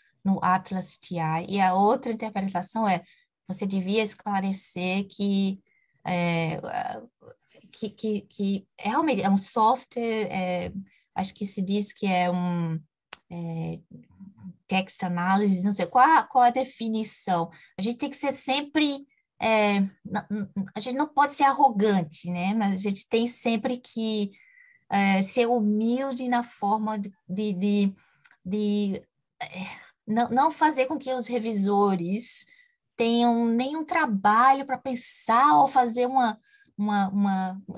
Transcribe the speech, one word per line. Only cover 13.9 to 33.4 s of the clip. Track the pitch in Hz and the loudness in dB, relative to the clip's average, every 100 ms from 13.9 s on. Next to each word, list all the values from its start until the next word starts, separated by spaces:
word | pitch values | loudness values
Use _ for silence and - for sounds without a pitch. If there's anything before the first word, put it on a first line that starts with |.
| - - - 196 - 190 - - | -20 -20 -20 -20 -18 -18 -18 -4
text | 190 190 - | -4 -2 -6
analysis, | 180 175 180 196 208 180 | -4 -2 2 2 2 2
não | 196 | 0
sei, | 202 175 | -2 2
qual | 254 247 | 6 6
a, | 220 | 6
qual | 220 254 | 4 4
a | 240 | 4
definição? | 254 262 - 226 220 220 - - 175 170 - - - | 4 -2 -6 -6 -4 -4 -6 -2 -2 -2 -8 -18 -8
A | |
gente | 208 240 | -6 -4
tem | 285 | -6
que | - | -4
ser | 285 | -2
sempre, | 277 - 269 294 320 294 277 - _ _ - | -2 -2 -2 -2 0 0 0 -10 _ _ -6
é, | 226 220 208 202 | 0 2 4 2
n-, | 196 - - 202 - | 0 -4 -8 -8 -6
n-, | 208 196 196 190 214 | -6 -6 -6 -8 -8
a | |
gente | 233 262 | -4 -2
não | 302 | 0
pode | - 285 | 2 2
ser | - | 4
arrogante, | 277 269 269 208 214 190 156 - 175 | 2 6 4 4 4 2 0 -6 -6
né? | 175 185 | -2 -2
Mas | 226 196 | 0 0
a | 190 | 0
gente | 202 196 - | -2 -4 -2
tem | 226 240 | 0 0
sempre | - 240 226 254 247 | -2 -2 -2 -2 -6
que, | - 226 220 214 202 - _ _ _ _ - | -8 -6 -4 -2 -4 -8 _ _ _ _ -4
é, | 202 196 190 | 0 2 2
ser | 190 254 233 | 2 2 2
humilde | 247 208 214 226 254 269 240 254 | 2 2 2 0 0 -2 -4 -2
na | 240 | -2
forma | 240 - 202 214 214 214 | -4 -4 -2 0 -2 -4
de, | 202 - - | -6 -12 -10
de, | 185 214 | -4 -4
de, | 185 208 202 202 190 _ _ - _ 180 | 0 0 2 2 -2 _ _ -20 _ -6
de, | 208 208 208 202 190 - _ _ - | -2 0 0 -2 -4 -10 _ _ -16
é, | - 190 190 - - _ - | -14 -12 -12 -14 -20 _ -4
não, | 226 240 | -2 2
não | 247 277 | 2 2
fazer | 294 311 285 262 | 4 2 2 0
com | 311 | -2
que | 254 | -4
os | 254 226 | -4 -2
revisores | 240 226 208 196 202 202 185 170 208 - - - _ _ _ _ - | -4 -2 0 2 4 4 2 -2 -4 -6 -10 -12 _ _ _ _ -2
tenham | 233 240 240 233 | 2 4 4 2